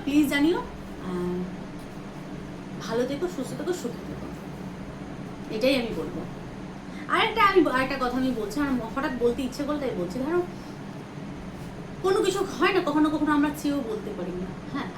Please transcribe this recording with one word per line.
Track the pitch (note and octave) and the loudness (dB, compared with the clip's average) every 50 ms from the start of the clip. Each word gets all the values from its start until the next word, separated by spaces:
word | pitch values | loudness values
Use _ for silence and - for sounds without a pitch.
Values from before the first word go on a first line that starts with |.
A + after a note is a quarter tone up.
| - | 0
প্লিজ | - C#4 D4+ D4+ B3+ | 4 6 6 6 6
জানিও। | D4 C#4+ C#4+ D#4+ F#4 A#4+ | 6 6 6 6 6 4
আহ, | B4+ - - - - - - - - F#3 F3+ F3+ F3 F3+ F3+ F3+ F3+ F#3 F#3 - - - - - - - - - - - - - - - - - - - - - - - - - - - | 0 -4 -6 -10 -10 -10 -10 -8 -6 -4 -2 -2 0 0 0 -2 -2 -4 -6 -8 -8 -10 -10 -10 -10 -10 -10 -10 -10 -10 -10 -10 -10 -10 -8 -8 -8 -8 -10 -10 -10 -10 -8 -8 -6 -2
ভালো | A3+ A#3 B3 | 0 2 2
থেকো, | B3+ C#4+ C#4 F4+ F4 - | 2 0 0 -2 -2 -2
সুস্থ | - B3 - - - | -2 -4 -4 -6 -4
থেকো, | D4 E4 F4 | -2 -2 -2
সুখী | - - A#3+ - - - | -2 -2 -4 -6 -6 -8
থেকো, | - - - - - - - - - - - - - - - - - - - - - - - - - - - - - A3+ | -8 -8 -8 -8 -8 -8 -10 -10 -10 -10 -8 -10 -10 -10 -10 -10 -10 -10 -10 -10 -10 -10 -10 -10 -10 -10 -10 -8 -6 -2
এটাই | G#3+ A3+ C4 C#4 | 2 4 4 4
আমি | B3+ A#3 A3 G#3+ | 4 2 0 -2
বলবো। | E3 - - F3 E3+ - - - - - - - - - - - - - - - - - - | -4 -4 -4 -6 -6 -6 -8 -8 -10 -10 -10 -10 -10 -10 -10 -10 -12 -12 -12 -10 -10 -4 0
আরেকটা | - E4+ G4+ A4 G#4+ A4 A4 | 2 4 4 4 4 6 6
আমি, | G4 F#4+ F#4+ D#4 D4 | 8 8 8 8 8
আরেকটা | B3+ B3+ C4 C4 C#4 C4+ | 6 2 2 2 0 0
কথা | B3+ B3 B3 | 0 0 2
আমি | C4 C4 C4 A#3+ | 2 2 2 2
বলছি, | A3 G#3 G3 - C#4+ | 2 0 -2 0 0
আমার | D4 C#4 C4 B3 A3 - - | 2 2 2 0 0 -2 -2
হঠাৎ | C4+ C#4+ D4+ C4 A#3+ | -2 -2 0 0 2
বলতে | A#3 A#3+ A#3+ C#4 C4+ | 4 4 4 2 0
ইচ্ছে | A#3+ - - D4 | -2 -2 -2 -2
করলো | C4 D4 C#4+ | -2 0 0
তাই | C4+ B3 G3+ F#3 | 0 -2 -2 -2
বলছি। | F3 F3 F#3+ B3+ | -2 -2 -2 -2
ধরো | C4 D4+ E4+ F4+ F4 - - - - - - - - - - - - - - - - - - - - - - - - - - - - - - - - | 0 2 2 2 2 0 -2 -10 -10 -10 -12 -10 -10 -10 -10 -10 -10 -10 -10 -10 -10 -10 -8 -10 -10 -10 -10 -10 -10 -10 -10 -10 -10 -10 -8 -2 2
কোনো | F#4 F#4+ A4 G#4+ | 2 4 4 4
কিছু | F#4+ F4+ G4 F#4+ - - - | 4 2 2 0 -2 0 2
হয় | D4+ F#4+ F#4+ | 4 4 6
না, | F#4+ - | 4 4
কখনো | D4 D4 D#4 D4+ D#4 | 4 4 6 6 4
কখনো | D4+ D4+ D4+ D4 D4+ | 4 4 4 4 4
আমরা | D4 C#4+ D4+ D4 - - | 6 4 4 2 0 0
চেয়েও | D4 C#4+ C#4+ | 0 0 0
বলতে | A#3+ A3+ G#3 G3 F#3+ F#3 G3 F#3 | 0 -2 -2 -4 -4 -4 -6 -4
পারি | F3+ F3 F3+ F3+ | -4 -4 -4 -4
না, | F#3 F#3 - - - - - | -4 -6 -6 -8 -8 -6 -6
হ্যাঁ, | C#4 C4 F#3 F3+ | -4 -4 -6 -6